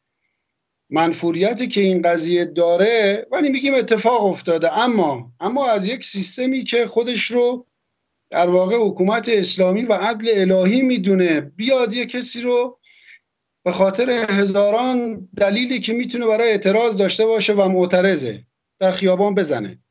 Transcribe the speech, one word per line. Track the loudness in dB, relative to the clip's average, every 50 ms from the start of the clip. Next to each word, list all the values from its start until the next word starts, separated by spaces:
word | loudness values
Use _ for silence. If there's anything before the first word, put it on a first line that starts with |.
| _ _ _ _ _ _ _ _ _ _ _ _ _ _ _ _ _ -4
منفوریتی | -2 0 0 0 -2 -2 -4 -4 -2 0 0 -2 -2 -2 -6 -4
که | 0 0
این | 2 2 2 2
قضیه | 2 2 0 0 0 0 0 0 0
داره، | -2 0 0 2 2 4 2 2 2 2 2 2 2 0 -2 -4 -6
ولی | -2 -2 0 0
می‌گیم | -2 -2 0 0 0
اتفاق | 0 2 0 0 0 2 0 2 2 0
افتاده. | 0 -2 -2 -2 -2 -2 0 0 0 0 0
اما، | 0 2 2 2 0 0 -2 -6 -10 -16 -14 -8
اما | -6 -4 -2 -2 0
از | 0 0 0 -2
یک | -4 -6 -4 -4
سیستمی | -4 -2 -2 -2 -2 -2 -2 -2 -2 -2 -4 -4
که | -2 -2 -2 -2
خودش | 0 -2 -2 -2 -2 -2 -4 -4 -2
رو | 0 0 0 0 -2 -4 -10 _ _ _ _ _ _ _ _ _ _ _ _ -6
در | -2 0 0 2
واقع | 2 2 2 2 0
حکومت | 0 0 0 0 0 0 0 0 0 0 0
اسلامی | 0 2 2 0 2 2 2 2 2 0 0
و | 0
عدل | 0 0 0 -2 -4 -2 -2 0 0 2 2 2
الهی | 2 4 4 2 2 2
می‌دونه، | 2 2 0 0 0 0 2 2 2 2 0 0
بیاد | -2 -6 _ -4 0 0 2 2 2 0 -2
یک | -4 -6 -6
کسی | -6 -6 -4 -4 -4 -4
رو | -2 -2 0 0 -2 -2 -6 _ _ _ _ _ -20 -20 -20 -20 _ _ _ _ _ _ _ _ -6
به | -4
خاطر | 0 2 2 2 2 0 -2 0 0 -2 -2 -2
هزاران | 0 0 0 2 2 2 2 2 2 0 0 0 0 -2 -2 -4 -8 -10 -12 -10 -2
دلیلی | 0 0 0 2 0 -2 -2 -4 -4
که | -4 -4
می‌تونه | -4 -4 -4 -6 -6 -4 0
برای | 0 0 2 2 2
اعتراض | 2 2 2 2 2 2 2 2 2
داشته | 0 0 0 2 0 2
باشه | 2 2 0 2 0
و | 2 2 2 2
معترضه، | 2 2 2 2 2 2 2 2 0 0 -4 -6 -8 -10 -14 _ _ _ _ _ _ -2
در | 0 0
خیابان | 0 0 0 0 2 2 2 0 0
بزنه | 0 0 -2 -2 -4 -4 -8 -12 -16 _ _